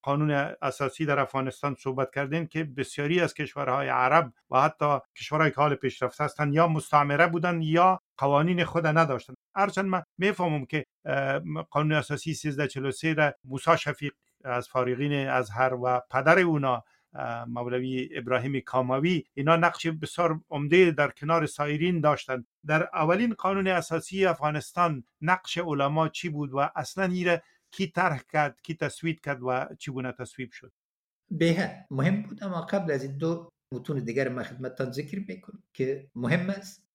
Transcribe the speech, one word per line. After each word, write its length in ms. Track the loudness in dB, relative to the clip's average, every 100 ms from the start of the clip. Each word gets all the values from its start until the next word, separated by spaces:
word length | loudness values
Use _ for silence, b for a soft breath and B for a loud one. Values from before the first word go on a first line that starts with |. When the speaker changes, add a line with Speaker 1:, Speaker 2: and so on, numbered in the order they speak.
| 0
Speaker 1:
قانون 260 | 0 2 2 -2 -4
اساسی 440 | -6 -2 -6 -2 0
در 140 | 0
افغانستان 560 | 0 -2 -4 -4 -6 -4
صحبت 340 | -6 -4 -4
کردین 340 | -4 -4 -4 -4
که 160 | -6
بسیاری 560 | -6 -6 -6 -4 0 2
از 140 | 0
کشورهای 560 | -2 -8 -4 -2 -2 0
عرب 440 | 2 4 4 2 _ _
و 120 | 4
حتی 360 | 4 2 0 0 -2 -14
کشورهایی 340 | -4 2 2
که 100 | 4
حال 140 | 2 2
پیشرفته 480 | -2 -2 -4 -2
هستند 300 | -4 -2 0
یا 140 | 4 4
مستعمره 600 | 2 4 4 4 4 4
بودن 340 | 4 0 0
یا 380 | 2 6 6 4 _ -2
قوانین 460 | 4 4 4 2 0
خود 220 | 0 2
نداشتن. 460 | 4 4 0 -6 -20 _ -2
هرچند 300 | 0 0 -2
من 180 | -2 -4 -2
می‌فهمم 480 | 0 2 0 -2 -2
که، 200 | -6 -6 _ -4
اه، 340 | -2 0 -2 -4 -8
قانون 300 | -4 0 2
اساسی 420 | 2 0 -6 -4
سیزده 340 | -4 -4 -2 -4
چهل 180 | -2 -4
و 60 |
سه 220 | -2 -2
را 200 | 2 2 0
موسی 340 | -10 -4 2 2
شفیق 360 | 2 -6 -8 _ _ _
از 240 | -4 -4 -2
فارغین 440 | 0 0 0 0 0 0
ازهر 460 | 0 -2 0 0
و 280 | 2 0 0 0
پدر 280 | 0 4 6
اونا، 440 | 4 2 2 -2 -4 _ _ -10
اه، 300 | -8 -8 -8
مولوی 640 | -6 -4 -2 -2 -4 -6
ابراهیم 460 | -8 -2 0 0 -4
کاموی، 640 | -2 -2 2 0 2 0 -2
اینا 220 | -2 2 4
نقش 320 | 4 0 -6
بسیار 540 | -4 -8 -2 0 0 _
عمده 420 | -6 2 6 6
در 180 | 4 0
کنار 340 | -2 0 2 0
سایرین 560 | -2 -4 0 0 2
داشتند. 460 | 2 2 -2 -6 -8 _ -2
در 240 | 0 0
اولین 400 | 0 2 2 2
قانون 340 | 0 0 0 2
اساسی 580 | 0 0 -4 -4 0 2
افغانستان 760 | 2 -2 -2 -6 0 0 0 -8 _
نقش 360 | 0 0 -2 -4
علما 520 | -2 0 2 2 0
چی 200 | -2 -6
بود 240 | -6 -4
و 160 | -2 -2 -2
اصلاً 300 | -8 -2 -2
ایره 380 | 0 2 2 b b _ -6
کی 120 | -4
طرح 340 | 0 0 0 -2
کرد، 280 | 0 0 -2
کی 120 | -10 -4
تصویب 440 | -6 -4 -6 -4
کرد 240 | -6 -6
و 320 | -2 -2 -4 -10
چگونه 320 | -10 -6 -8
تصویب 400 | -8 -14 -12 -14
شد؟ 200 | -14 -20 _ _ _ _ _ _
Speaker 2:
به 540 | 0 2 2 -2 -8 -8
مهم 300 | 0 2 0
بود، 220 | -2 -10
اما 180 | -8 -8
قبل 300 | -2 -2 0
از 120 | -2
این 140 | -4 -4
دو 320 | -2 -4 -8 _ _
متون 280 | -10 -6 -4
دیگر 300 | -2 -2 -2
من 140 | -4
خدمتتان 480 | -10 -10 -12 -6 -6
ذکر 280 | -6 -8 -10
می‌کنم 440 | -10 -14 -16 -20 _
که 360 | -6 -4 -4 -8 -8
مهم 340 | -2 -2 -2
است. 380 | -8 -12 -20 _